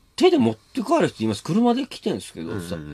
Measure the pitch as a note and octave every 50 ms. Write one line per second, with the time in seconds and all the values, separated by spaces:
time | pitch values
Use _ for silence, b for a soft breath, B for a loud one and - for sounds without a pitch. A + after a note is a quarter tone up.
0 | _ _ - - D#4+ F#4 E4+ C#4+ A3+ A3+ - - _ _ - C4+ G#3 - E4+ D4+
1 | F#3 C3 - - A2 A2 G2+ - - - E3+ A3 A#3+ A#3+ A#3 C4+ C4+ - - -
2 | - G#3+ C#3+ F#2+ - - - F2 D#2+ - - - E2+ E2+ F2 D#2+ D3 D3